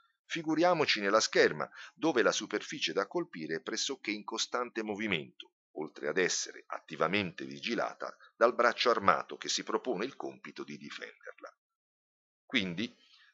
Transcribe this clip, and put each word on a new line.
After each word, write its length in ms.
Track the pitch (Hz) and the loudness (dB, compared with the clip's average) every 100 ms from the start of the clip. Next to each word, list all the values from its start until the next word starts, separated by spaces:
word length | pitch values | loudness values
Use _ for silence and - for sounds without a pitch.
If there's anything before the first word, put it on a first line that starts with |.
| _ _ - | _ _ -10
figuriamoci 760 | 165 156 156 175 165 135 107 | -6 -2 2 4 4 2 2
nella 200 | 101 107 | 4 4
scherma, 500 | - 185 117 76 67 - - | 6 6 4 4 -6 -8 -18
dove 280 | - 160 127 | -2 2 4
la 100 | 92 | 4
superficie 600 | - 104 104 - 98 - | 2 0 -4 -4 -4 -2
da 140 | 80 98 | 0 0
colpire 500 | 175 175 85 76 80 | -2 -6 -8 -6 -4
è 60 | |
pressoché 480 | - 107 - 135 107 | -4 -4 -4 -4 -6
in 140 | 107 | -6
costante 580 | 101 110 - 123 120 113 | -6 -6 -4 -4 -4 -4
movimento, 680 | 107 101 110 85 67 - - _ _ - | -4 -2 -2 -2 -4 -14 -20 _ _ -10
oltre 300 | 78 - 71 | -10 -6 -2
ad 100 | 90 | 2
essere 460 | 85 - - - - | 2 0 -6 -12 -12
attivamente 760 | - - 76 80 101 90 - | -12 -10 -2 2 2 -2 -6
vigilata 720 | 67 69 82 101 57 - - - - | -12 -10 -6 -4 -4 -6 -10 -12 -16
dal 200 | - 117 | 2 2
braccio 360 | 117 117 110 123 | 4 2 4 2
armato 460 | 110 95 71 - 71 | 4 4 4 0 -8
che 120 | - | -4
si 140 | - | -4
propone 420 | - 107 127 95 | -2 -2 -2 -2
il 120 | 127 - | -4 -6
compito 480 | 69 64 73 71 | -6 -4 -4 -8
di 120 | 69 71 | -12 -12
difenderla. 800 | 71 - 57 - - - - - _ _ _ _ _ _ _ _ | -12 -12 -12 -14 -20 -16 -18 -18 _ _ _ _ _ _ _ _
Quindi, 500 | - 123 92 85 117 - _ - - | -2 0 0 -2 -6 -8 _ -20 -20